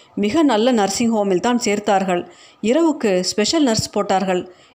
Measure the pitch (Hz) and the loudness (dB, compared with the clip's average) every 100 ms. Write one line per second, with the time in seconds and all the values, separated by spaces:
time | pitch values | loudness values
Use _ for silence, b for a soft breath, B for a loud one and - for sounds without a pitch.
0 | B - 208 294 294 214 247 233 196 - | B -4 -2 2 2 2 2 2 0 0
1 | 226 220 196 180 233 240 208 208 214 196 | 0 0 0 0 0 0 -2 -2 0 0
2 | 190 175 - B B B 208 294 330 302 | 0 -4 -6 B B B 0 2 2 0
3 | 214 180 185 - 208 330 269 220 - 214 | 0 0 -2 -2 0 0 2 0 -2 -4
4 | 202 190 190 185 - B B | 0 0 0 -2 -4 B B